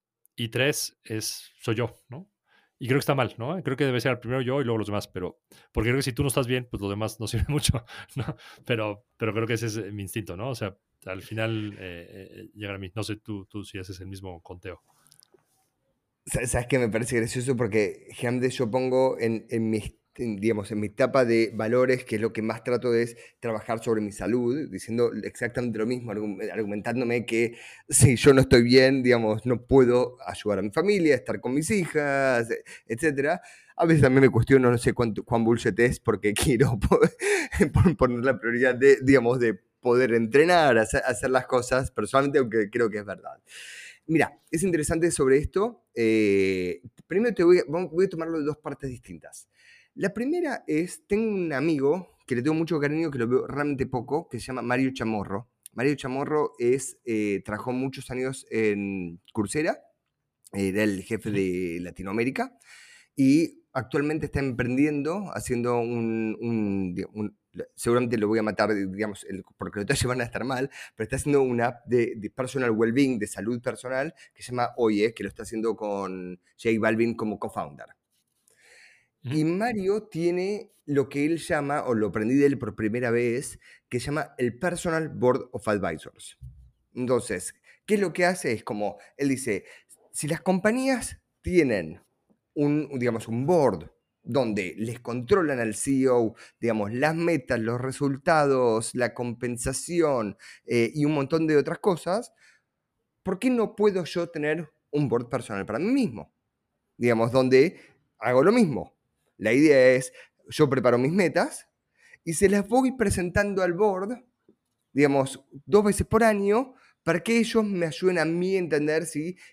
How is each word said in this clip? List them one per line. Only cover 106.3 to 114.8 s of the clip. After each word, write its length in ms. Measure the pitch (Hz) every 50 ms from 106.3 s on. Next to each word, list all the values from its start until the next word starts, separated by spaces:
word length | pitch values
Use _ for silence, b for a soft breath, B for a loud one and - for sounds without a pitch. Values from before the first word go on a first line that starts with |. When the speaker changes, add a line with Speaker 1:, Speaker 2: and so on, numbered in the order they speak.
| _ _ _ _ _ _ _ _ _ _ _ _ _
Speaker 2:
Digamos, 340 | - 117 120 117 113 117 117
donde 480 | 117 131 131 127 127 131 139 175 - B B B B B B _ _ -
hago 240 | 107 117 123 131 143
lo 100 | 180 226
mismo. 440 | 247 226 160 131 98 82 - _ _ _ _ _ _ _ _ _
La 160 | - 95 107 117
idea 400 | 135 151 156 143 135 127 127 131
es, 200 | 127 131 - - B B B B _ _ -
yo 200 | - - 156 135
preparo 260 | 131 131 110 123 120
mis 160 | 120 127 139 165
metas 560 | 202 190 160 127 170 208 302 - - - _ _ _ _ _ b b b b b b b
y 80 | 165 165
se 160 | - 202 190
las 180 | 202 202 202
voy 300 | 202 226 254 262 262 262
presentando 640 | - 226 202 196 - 180 175 175 208 202 202 196 190 185
al 120 | 180 170
board, 500 | 175 214 214 190 185 190 202 247 - - _ _ _ _ _ _ _ _ _ _ _